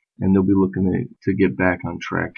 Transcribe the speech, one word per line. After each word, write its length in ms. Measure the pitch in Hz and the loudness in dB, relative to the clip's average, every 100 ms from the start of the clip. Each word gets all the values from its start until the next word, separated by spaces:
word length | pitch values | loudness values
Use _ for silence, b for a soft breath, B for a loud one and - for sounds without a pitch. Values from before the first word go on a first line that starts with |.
| _ - | _ -4
and 160 | 98 | 2
they'll 80 | 95 | 4
be 100 | 95 | 4
looking 360 | 98 92 92 95 | 2 2 0 -2
to, 380 | 90 - - 98 | -2 -6 -6 -4
to 60 | 95 | 0
get 200 | 92 95 | 0 2
back 240 | 92 85 85 | 0 0 -6
on 120 | 87 | -10
track 320 | - 90 85 | -6 -6 -6